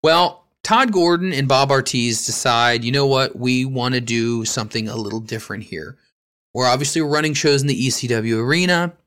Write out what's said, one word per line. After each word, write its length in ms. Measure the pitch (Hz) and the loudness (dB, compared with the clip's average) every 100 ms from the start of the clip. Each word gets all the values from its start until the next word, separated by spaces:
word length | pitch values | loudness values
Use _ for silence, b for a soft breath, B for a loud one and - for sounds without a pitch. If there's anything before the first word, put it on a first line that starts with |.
Well, 420 | 156 165 180 - _ _ | 4 4 2 -2 _ _
Todd 300 | - 226 262 | 0 2 2
Gordon 400 | 190 170 170 185 | 2 2 2 0
and 160 | 143 139 | -2 2
Bob 220 | 135 139 | 2 4
Ortiz 560 | 135 131 131 117 110 - | 2 0 -2 -2 -2 -4
decide, 580 | - 127 117 120 120 | -4 0 2 2 2
"You 80 | 117 | 0
know 140 | 139 139 | 0 2
what? 320 | 131 131 - | 2 0 -2
We 260 | 123 127 | -2 0
wanna 380 | 131 131 123 127 | 0 -2 -2 -2
do 420 | 117 117 113 117 | 0 -2 0 -2
something 420 | 110 - 107 117 110 | -4 -6 -6 -6 -6
a 100 | 113 | -6
little 240 | 104 110 | -6 -8
different 440 | 110 113 - 104 | -8 -10 -10 -12
here. 320 | 104 80 78 131 _ _ _ _ _ | -10 -12 -12 -18 _ _ _ _ _
We're 160 | 120 127 | 0 2
obviously 320 | 131 143 165 | 2 0 -2
running 320 | 151 151 156 | 0 0 0
shows 300 | 143 151 139 | 0 2 2
in 60 | 139 | 2
the 180 | 131 127 | 0 -2
E 20 | |
C 180 | - 120 | -2 -2
W 320 | 117 113 113 | -2 0 0
arena" 540 | 120 160 180 175 175 - | 0 0 2 2 0 -6